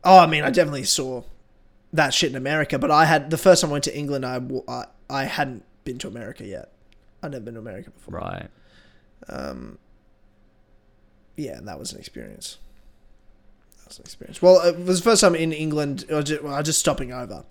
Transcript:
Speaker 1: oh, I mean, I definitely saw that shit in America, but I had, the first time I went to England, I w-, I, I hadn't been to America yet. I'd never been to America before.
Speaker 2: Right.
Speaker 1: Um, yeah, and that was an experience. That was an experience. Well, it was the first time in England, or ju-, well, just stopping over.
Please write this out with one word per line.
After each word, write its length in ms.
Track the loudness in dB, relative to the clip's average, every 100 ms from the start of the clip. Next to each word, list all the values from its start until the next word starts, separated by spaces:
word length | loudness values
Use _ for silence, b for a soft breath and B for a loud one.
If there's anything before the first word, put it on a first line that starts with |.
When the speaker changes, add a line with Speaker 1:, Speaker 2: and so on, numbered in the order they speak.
Speaker 1:
oh, 160 | 10 10
I 60 | 10
mean, 180 | 2
I 60 | 2
definitely 340 | 2 0 -2
saw 400 | -2 -2 -4 -8 -12 -20 _ _ _ _ _
that 200 | -2 0
shit 160 | 0 -2
in 60 | -4
America, 420 | -4 -2 -2 -2
but 140 | 2
I 140 | 4 6
had, 240 | 4 0
the 80 | 2
first 240 | 6 6
time 80 | 4
I 40 |
went 120 | -4 -6
to 120 | -6
England, 280 | -6 -6 -6
I 80 | -8
w-, 240 | -8 -10 -8
I, 180 | -12 -12 _ _
I 140 | -6
hadn't 400 | -6 -4 -6 -6 _ _ -12
been 120 | -12
to 100 | -12
America 360 | -12 -16 -16 -14
yet. 280 | -16 -16 _ _ -20 _ _
I'd 80 | -12
never 140 | -12 -14
been 80 |
to 80 | -14
America 300 | -14 -16 -18
before. 240 | _ -14 -12
Speaker 2:
Right. 340 | -10 -12 -14 b b b b b b _ -18
Speaker 1:
Um, 480 | -14 -12 -14 -18 -20 _ _ _ _ _ _ _ _ _ _ _ _ _ _ _ -12
yeah, 200 | -12 -12
and 100 | -16
that 100 | -14
was 140 | -14
an 60 | -16
experience. 580 | -18 -18 -18 -16 -18 -18 -20 -20 -20 _ _ -20 -20 _ -20 _ _ _
That 100 | -20
was 100 | -20
an 40 | -20
experience. 360 | -20 -20 4
Well, 180 | 8 8
it 160 | 6 0
was 160 | -2 0
the 40 | 4
first 120 | 6
time 140 | 4 4
in 180 | -2
England, 500 | -2 -4 -2 -4 -6 -4
or 100 | -4
ju-, 200 | -2 -6
well, 180 | -4 -6
just 160 | -2 0
stopping 340 | 0 -2 -6
over. 320 | -10 -12 -14 -18